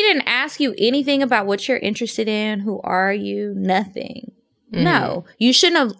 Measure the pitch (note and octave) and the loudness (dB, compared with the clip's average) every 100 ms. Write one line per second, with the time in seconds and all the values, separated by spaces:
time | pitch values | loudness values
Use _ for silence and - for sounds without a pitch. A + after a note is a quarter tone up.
0 | G#4 D#4 - A#3+ D4 - C4+ - A3+ C#4 | 4 2 0 -2 -2 0 -2 2 2 2
1 | C4+ C#4 C4+ A#3 G3+ G3+ - B3 G3+ G#3+ | 2 2 2 2 2 -2 0 -2 -2 -4
2 | A3 - G#3+ G#3+ G#3+ G#3 G#3 - - F#3 | -6 -4 -2 -2 -2 -2 -4 -6 -2 0
3 | G3 G3+ G3+ G3+ G#3 G3 F#3+ F#3+ G3 - | 0 0 -4 -4 -6 -4 0 0 -2 -8
4 | - - - _ _ _ - - E4 C#4 | -10 -12 -16 _ _ _ -8 0 2 2
5 | - F3+ - - A#3+ B3 F4 E4+ A#3+ - | 0 -6 -10 0 2 4 4 2 0 0